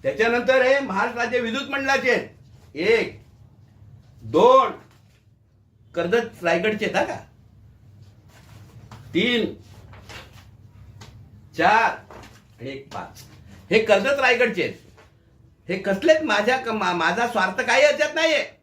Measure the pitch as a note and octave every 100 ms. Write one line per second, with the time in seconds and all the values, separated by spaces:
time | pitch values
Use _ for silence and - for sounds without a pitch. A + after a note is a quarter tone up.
0 | F3+ F3 A3+ A#3+ B3+ C4 B3+ C#4 B3+ F#3+
1 | A#3+ A#3 A#3 B3 A3+ B3+ C4+ C#4+ C4+ C4+
2 | B3+ G3+ - - - - - C#3+ F#3+ A3+
3 | D#3+ - - - - - - - - -
4 | - - A2 D3 A3+ C4 C4 - - _
5 | _ _ _ _ _ _ _ _ _ -
6 | F3 A#3 A3+ - E3+ F3 G#3+ G#3 G3 F#3+
7 | F4 - - - - - - - - -
8 | - - - - - - - - - -
9 | - E3 A#3 A#3+ F3 - - - - -
10 | - - - - - - - - - -
11 | - - - - - - F3 A3 A3 -
12 | - - - - _ _ B2+ C#3 - -
13 | - - - - - - - A3 A3 G3
14 | C4 C#4 B3+ A#3+ A#3+ F3+ B2 - - -
15 | - _ _ _ _ _ - F#3+ G3 G3
16 | D#4 D#4 D4+ G#3 G#3+ C4 A#3 G#3+ F#3 F3
17 | E3 F3+ A#3+ A3+ F#3 G3+ A3+ B3+ D4 C#4+
18 | D4 D#4 E4 C#4+ - -